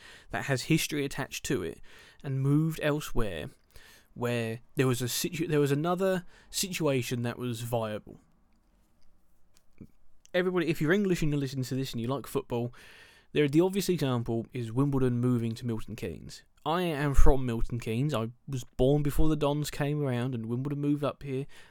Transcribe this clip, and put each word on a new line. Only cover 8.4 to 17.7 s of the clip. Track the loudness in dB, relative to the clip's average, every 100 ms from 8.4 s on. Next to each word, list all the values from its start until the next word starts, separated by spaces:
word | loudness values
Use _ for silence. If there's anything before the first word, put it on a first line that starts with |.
| _ _ _ _ _ -20 -20 -20 -20 -20 -20 -20 -20 -20 -20 -20 -20 -20 -6
Everybody, | -2 0 0 0
if | 0
you're | 2
English | 2 2 2
and | 0
you're | 0
listening | -2 -4 -4
to | -4
this | -4
and | -4
you | -4
like | -4 -4
football, | -6 -4 -4 -4 -8 -20 -20 -20 -20 _
there, | 0 2
the | 4
obvious | 2 2 0
example | 0 0 0 -2 -4 -4
is | -8 -4
Wimbledon | 0 2 2 2 2
moving | 2 2 0 -4
to | -6
Milton | -6 -6 -8
Keynes. | -10 -10 -14 -18 -20 _ -4
I | -2
am | -2 -2 4
from | 10 10 10 4
Milton | 0 -2